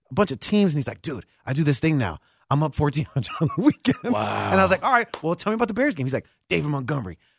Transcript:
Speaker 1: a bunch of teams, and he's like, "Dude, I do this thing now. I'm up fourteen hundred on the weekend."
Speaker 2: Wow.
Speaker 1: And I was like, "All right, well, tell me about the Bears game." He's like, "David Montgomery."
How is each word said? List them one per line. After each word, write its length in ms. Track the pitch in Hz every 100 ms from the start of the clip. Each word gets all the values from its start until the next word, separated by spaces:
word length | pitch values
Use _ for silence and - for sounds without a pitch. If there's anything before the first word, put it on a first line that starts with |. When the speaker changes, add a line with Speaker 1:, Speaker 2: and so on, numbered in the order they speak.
| _
Speaker 1:
a 20 |
bunch 180 | 139 202
of 80 | 131
teams, 340 | - 208 196 147
and 20 |
he's 100 | 117
like, 140 | 95
"Dude, 240 | 156 120 - _ -
I 60 |
do 100 | 135
this 160 | 147 135
thing 180 | 160 147
now. 220 | 98 80 _ _ -
I'm 100 | 143
up 100 | 156 -
fourteen 300 | 147 151 -
hundred 180 | 139 - -
on 80 | 156 -
the 40 |
weekend." 500 | 285 - - - 240
Speaker 2:
Wow. 360 | 208 208 104 104
Speaker 1:
And 80 | 190
I 40 |
was 80 | 185
like, 120 | 185
"All 80 | 254
right, 140 | 240 214 -
well, 120 | 160 175
tell 160 | 214
me 40 | 220
about 120 | 226
the 60 |
Bears 220 | 220 285 175
game." 100 | 127
He's 80 |
like, 140 | 123 - _ -
"David 220 | 170 147
Montgomery." 480 | 139 127 143 92 82 _